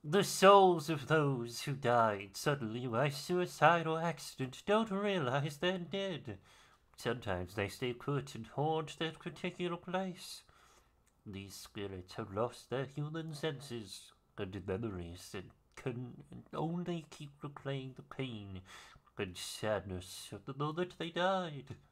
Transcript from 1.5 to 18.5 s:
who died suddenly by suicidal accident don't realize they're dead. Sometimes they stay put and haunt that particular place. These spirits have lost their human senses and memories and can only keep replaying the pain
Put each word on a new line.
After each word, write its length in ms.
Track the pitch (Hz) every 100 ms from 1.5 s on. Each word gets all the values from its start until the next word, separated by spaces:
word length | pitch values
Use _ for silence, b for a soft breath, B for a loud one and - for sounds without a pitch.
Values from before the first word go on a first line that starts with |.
| 117
who 100 | -
died 640 | 139 123 120 113 101 101 -
suddenly 480 | 156 139 110 117
by 240 | 127 113 143
suicidal 880 | 143 - 180 180 - 151 170 160 160
accident 640 | 170 151 - - 127 -
don't 260 | - 214 220
realize 680 | 190 208 190 127 139 147 143
they're 220 | 180 185
dead. 580 | 170 196 196 151 - 95 B B B B _
Sometimes 600 | - 120 120 107 90 90
they 120 | 104 98
stay 260 | - 127
put 420 | 120 - 143 139
and 100 | 117 113
haunt 480 | - 151 160 151 -
that 200 | 160 165
particular 560 | 175 165 180 175 175
place. 680 | 170 175 185 190 175 - - - B B B B B _ _
These 300 | 110 98 98
spirits 580 | - - - 101 95 90
have 180 | - 104
lost 380 | 98 120 - -
their 160 | 127
human 480 | 139 - 147 160 160
senses 800 | 151 160 147 - 120 98 - - _ _ -
and 280 | 98 98
memories 680 | 95 92 117 92 85 87 -
and 160 | 101 - _ _
can 480 | - 135 120 123 - - 120 -
only 520 | 147 156 175 175 170 156
keep 220 | - 143 -
replaying 540 | 147 143 139 139 131
the 80 | 127
pain 580 | - - 135 110 101